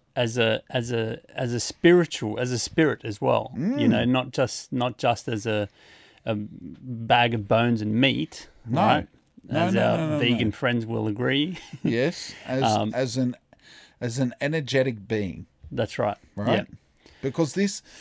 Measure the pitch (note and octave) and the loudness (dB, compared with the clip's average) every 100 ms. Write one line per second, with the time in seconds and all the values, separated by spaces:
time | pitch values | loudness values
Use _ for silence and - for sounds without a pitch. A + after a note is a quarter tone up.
0 | _ - A#2+ A#2 A2+ A2 - C3 A#2 A#2+ | _ -4 -2 2 0 0 -2 -6 -2 -2
1 | A2 A#2 - - B2+ A#2+ - - E3+ F3 | -4 -6 -12 -6 -4 -2 -4 2 6 6
2 | E3 - A2 G#2+ B2 B2 - - D#3 A2+ | 6 -2 -4 -4 -2 -2 -2 2 2 2
3 | A#2 G#2 C3 A#2 A2+ B2 E3 C#4 - A2+ | -6 -4 2 2 0 -4 -2 0 2 4
4 | A#2 B2+ B2+ - B2+ - - C3 B2 A2+ | 4 2 0 -2 -2 -2 -6 -2 -2 0
5 | C3 A#2 - A2+ A2+ G#2+ G2+ _ - - | 0 0 -2 -4 0 -2 -2 _ -20 -20
6 | - _ - G#2+ G#2 - - - B2+ A#2 | -20 _ -4 -4 -4 -12 -16 -14 -10 -6
7 | A2+ A#2+ A#2+ A#2 G2+ A#2 A#2+ A#2 G#2 A2 | 2 4 4 2 2 2 4 2 0 2
8 | C3+ A#2 - - - - A2+ C3 G3+ D3 | 2 2 -4 -8 -20 -16 -2 2 4 4
9 | - _ _ _ - - F3 A2+ A2+ A2+ | 0 _ _ _ -4 0 2 2 2 2
10 | D#3 D3+ A#2+ A#2+ A#2 G2+ C3 A#2+ A2 A2+ | 0 0 2 2 0 0 0 0 -2 -2
11 | A2 G#2 B2 C3+ D3+ F3 - - - A#2 | -2 -2 0 0 -2 -4 -12 -6 -2 0
12 | C#3 F3 - - - B2+ A#2+ G#2+ G#2+ A#2 | 0 -2 -12 -14 -6 0 2 2 0 -2
13 | C3 B2 B2+ A#2+ _ _ - - - - | -2 0 -2 -2 _ _ -20 -20 -20 -8
14 | B2 A#2 B2+ - C#3 D#3+ C3 C3+ C3 A2+ | -6 -2 -2 -2 -2 -2 0 0 0 -2
15 | F#2+ A2 G2+ - F#2 _ - C#3 A2+ - | -4 -2 -2 -6 -14 _ -10 -4 -4 -2
16 | A2+ G2+ _ - G#2 - - - _ _ | -2 -4 _ -6 0 0 -2 -12 _ _
17 | - - C3+ C#3 D#3 F3+ G3+ - - - | -20 -8 -6 -2 -2 0 -2 -2 -14 -20